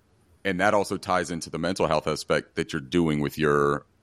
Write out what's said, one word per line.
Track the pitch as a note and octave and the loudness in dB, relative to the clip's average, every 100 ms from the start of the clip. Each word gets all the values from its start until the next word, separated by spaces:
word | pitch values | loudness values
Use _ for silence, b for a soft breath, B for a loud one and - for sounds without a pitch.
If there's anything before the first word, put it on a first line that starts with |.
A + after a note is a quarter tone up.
| _ _ _ _ G2 | _ _ _ _ -4
and | F2+ | 2
that | G2+ G#2 | 2 2
also | F#2+ F#2 | 0 -4
ties | - F2+ E2+ | -2 -2 -2
into | E2 E2 | -6 -8
the | D#2+ | -4
mental | E2+ - D#2+ | -4 0 2
health | D#2 D#2 | 2 0
aspect | D2+ - D2+ - - | -4 0 -2 0 -6
that | G2+ | -4
you're | D#2+ | -6
doing | C2 F2 D#2+ D2 | 0 2 2 2
with | C#2+ - | -2 0
your, | D2+ D2 C#2+ D2 - _ | 2 4 2 0 -6 _